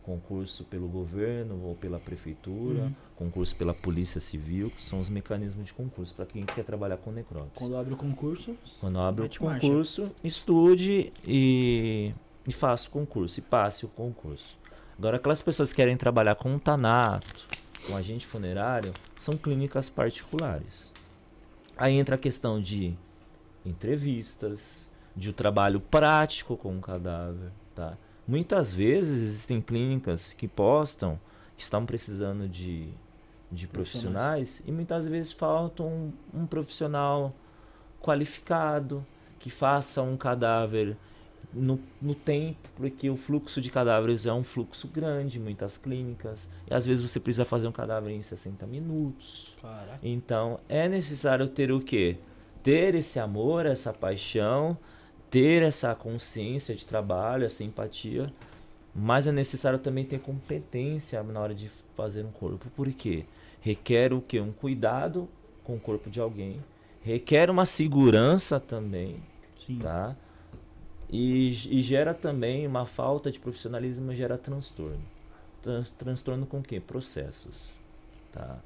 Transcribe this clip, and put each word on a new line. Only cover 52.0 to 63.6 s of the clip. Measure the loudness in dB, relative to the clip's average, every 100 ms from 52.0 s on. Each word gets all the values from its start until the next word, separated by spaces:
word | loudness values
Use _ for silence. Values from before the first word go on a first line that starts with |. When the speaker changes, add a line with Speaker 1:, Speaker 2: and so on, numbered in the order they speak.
| 4 2 -8 -20 -20 -2
Speaker 1:
Ter | 4 6 6 4
esse | 0 -4
amor, | -2 0 2 2 2
essa | 0 -2
paixão, | -4 -2 -2 -2 0 2 2 2 -2 -8 -20 -20 -20 2
ter | 6 8 8
essa | 6 2 -2 -2
consciência | -6 -8 -8 -8 -4 -4 -4 -8
de | -2
trabalho, | -2 0 0 0 0 -2
essa | -4
empatia, | -10 -6 -8 -8 -6 -4 -4 -8 -20 -20 -20 -20 -14
mas | -4 2 4 4
é |
necessário | 2 0 0 2 2
também | 0 -2 -2
ter | -6
competência | -6 -8 -6 -8 -6 -4 -4 -4 -4 -6
na | -6 -4
hora | -4 -4
de | -10 -14 -20 -8
fazer | -6 -4 -8
um |
corpo. | -6 -6 -6 -8 -4
Por | -4
quê? | -2 -2 -2 -4 -16 -20 -8